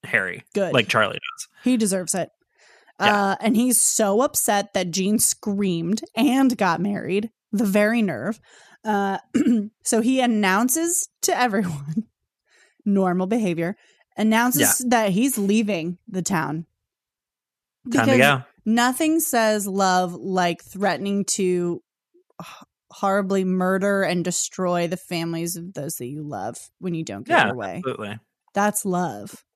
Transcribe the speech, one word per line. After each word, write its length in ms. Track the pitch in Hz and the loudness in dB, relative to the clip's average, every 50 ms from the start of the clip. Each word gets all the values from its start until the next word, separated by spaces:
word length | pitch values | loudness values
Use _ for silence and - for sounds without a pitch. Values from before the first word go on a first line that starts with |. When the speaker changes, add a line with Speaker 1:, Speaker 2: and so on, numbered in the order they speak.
| - | -6
Speaker 1:
Harry. 400 | - - 110 95 90 87 - - _ _ | -2 -2 -2 -2 -2 -8 -12 -16 _ _
Speaker 2:
Good. 200 | 202 185 165 139 | -2 -2 2 2
Speaker 1:
Like 120 | 127 107 - | 0 0 2
Charlie 260 | - 117 107 98 - - | 2 2 2 2 -2 -8
does. 300 | - - - - - _ _ _ - | -12 -16 -16 -16 -18 _ _ _ 0
Speaker 2:
He 140 | 247 254 226 | 0 2 2
deserves 360 | 220 196 190 185 180 - - | 2 0 0 -2 -4 -4 -4
it. 140 | 185 165 - _ _ _ _ _ _ _ _ - _ _ _ _ - | -4 -6 -8 _ _ _ _ _ _ _ _ -20 _ _ _ _ 0
Speaker 1:
Yeah. 140 | 196 208 208 202 202 196 | 2 2 4 4 2 0
Speaker 2:
Uh, 60 | 190 - | -2 0
and 160 | 208 220 - | 0 2 2
he's 240 | 214 247 254 233 - | 4 4 4 2 2
so 420 | - - - - 220 196 196 220 | 2 2 2 2 2 2 4 2
upset 500 | 269 294 - - - - 208 202 202 208 - | 2 0 0 -2 0 2 0 0 0 -2 -2
that 160 | 196 185 180 | -4 -2 -2
Jean 280 | 160 190 185 202 214 196 | -2 -2 0 2 2 2
screamed 840 | - - - _ - 220 202 196 208 190 175 165 165 170 208 226 - - _ | 2 0 -2 _ -4 -4 -2 0 0 0 0 -2 0 -2 -2 -4 -4 -8 _
and 400 | - 247 294 247 269 269 262 240 | 0 2 2 4 4 4 2 2
got 240 | - 202 180 165 - | 2 0 0 0 0
married. 500 | 175 202 208 - - 139 185 202 214 226 _ _ _ _ | -2 -2 -2 -4 -4 -2 -2 -2 -2 -4 _ _ _ _
The 120 | 220 196 240 | -2 0 0
very 380 | 196 190 208 208 214 233 240 | 2 4 4 4 4 2 2
nerve. 380 | 220 185 143 104 120 180 226 - _ _ - - - - - _ - | 0 0 -2 -4 -4 -6 -6 -8 _ _ -20 -20 -20 -20 -20 _ -4
Uh, 340 | 220 214 202 196 196 196 - _ _ - | -2 0 0 0 -2 -4 -6 _ _ -2
<clears throat> 480 | 233 311 285 247 220 202 214 _ _ | 0 2 4 2 2 0 -4 _ _
so 180 | _ - 240 220 | _ 0 0 2
he 200 | 220 247 262 262 | 2 2 2 2
announces 880 | 247 240 220 214 208 185 185 202 240 254 - 320 330 339 339 - - - _ _ | 2 2 2 2 2 2 2 2 2 2 0 0 0 -2 -2 -4 -4 -8 _ _
to 160 | - - 339 269 | 0 0 2 2
everyone, 680 | 247 247 196 220 196 175 160 139 139 147 156 220 220 _ _ _ _ _ _ _ _ | 2 2 2 0 -2 -2 -4 -6 -8 -6 -6 -6 -6 _ _ _ _ _ _ _ _
<laughs> 400 | _ _ _ _ _ _ _ _ | _ _ _ _ _ _ _ _
normal 420 | 208 196 196 190 185 175 185 190 | 2 2 4 4 2 2 0 0
behavior, 500 | 190 226 247 220 180 170 160 165 175 208 _ _ _ _ _ _ _ _ | 0 0 0 0 0 0 -2 -2 -4 -6 _ _ _ _ _ _ _ _
announces 640 | - 220 220 220 226 240 247 247 285 - - - - | 0 2 2 4 4 2 2 0 0 0 0 -2 -2
Speaker 1:
Yeah. 80 | 254 240 | 0 2
Speaker 2:
that 200 | 247 233 220 202 | 2 2 2 2
he's 260 | 175 202 247 285 254 | 2 2 2 0 0
leaving 600 | 214 202 196 208 226 226 202 208 170 156 175 175 _ _ - | -2 0 2 2 2 2 0 -2 -4 -4 -6 -8 _ _ -8
the 140 | 190 185 | -8 -6
town. 440 | 165 - 196 160 151 147 147 160 170 _ _ _ _ _ _ _ _ _ _ _ _ _ _ _ _ _ _ _ _ _ _ _ _ - | -4 -2 -2 -2 -2 -4 -6 -8 -8 _ _ _ _ _ _ _ _ _ _ _ _ _ _ _ _ _ _ _ _ _ _ _ _ 0
Speaker 1:
Time 140 | 233 - - | 2 2 4
to 60 | - | 4
Speaker 2:
Because 60 | - - | 6 6
Speaker 1:
go. 240 | 131 143 143 127 131 _ _ _ _ | 6 6 4 2 -2 _ _ _ _
Speaker 2:
nothing 560 | 214 226 240 240 247 254 - 330 311 320 330 | 0 2 4 2 2 2 2 2 2 2 2
says 460 | 320 - - 233 220 214 214 208 196 | 0 0 0 2 2 2 2 0 -2
love 480 | 202 185 196 196 185 185 185 185 175 175 | -2 0 2 2 4 4 2 2 0 -4
like 480 | - - 196 185 185 175 175 175 - - | -8 -6 -2 0 0 0 0 -2 -4 -10
threatening 600 | - - 185 202 190 170 127 190 202 202 202 202 - - | -16 -6 -2 -2 0 0 -2 -2 -2 -2 -2 0 -2 -2
to 480 | - 190 180 180 175 175 175 170 - _ _ _ _ _ _ _ _ _ _ _ - | 0 0 0 0 0 0 -2 -4 -6 _ _ _ _ _ _ _ _ _ _ _ -18
h-, 60 | 170 - - - - _ _ _ _ _ | -18 -16 -18 -20 -20 _ _ _ _ _
horribly 540 | - - - 196 190 202 196 185 196 196 190 | -10 -4 -2 0 0 0 0 0 0 0 2
murder 580 | 185 185 185 185 185 190 190 190 202 202 196 | 0 0 0 2 2 0 2 2 0 2 2
and 220 | 190 156 180 180 160 | 0 0 0 0 -2
destroy 640 | 180 170 - - - - - 185 175 175 175 175 | -2 -2 -4 -6 -6 -6 -4 -2 -2 0 0 -2
the 100 | 165 185 | -2 -4
families 600 | 175 - - 180 165 165 170 165 165 170 170 175 | -8 -8 -6 -4 -4 -4 -4 -4 -4 -4 -6 -6
of 180 | 170 170 185 196 | -8 -12 -12 -10
those 220 | - 143 151 - | -10 -8 -8 -8
that 100 | - 123 | -8 -10
you 160 | 120 143 151 | -10 -10 -10
love 340 | 151 147 139 98 95 110 120 - - - _ _ | -10 -10 -8 -8 -8 -8 -10 -12 -18 -20 _ _
when 160 | 165 185 170 | -6 -6 -4
you 100 | 160 160 | -4 -6
don't 220 | - 98 101 - | -8 -10 -10 -4
get 120 | 240 339 330 | 0 2 2
Speaker 1:
Yeah, 80 | 131 101 | 2 2
Speaker 2:
your 80 | 127 | 0
way. 200 | 123 101 95 87 | -4 -8 -8 -8
Speaker 1:
absolutely. 420 | 170 185 131 123 - 107 101 107 110 _ _ _ _ _ _ _ | -6 -6 -8 -6 -6 -8 -10 -10 -12 _ _ _ _ _ _ _
Speaker 2:
That's 300 | 196 202 208 208 - - | 0 0 0 -2 -2 -4
love. 580 | 196 180 175 180 156 117 104 196 202 - - _ _ _ | -2 -2 -2 -4 -4 -8 -10 -14 -16 -18 -20 _ _ _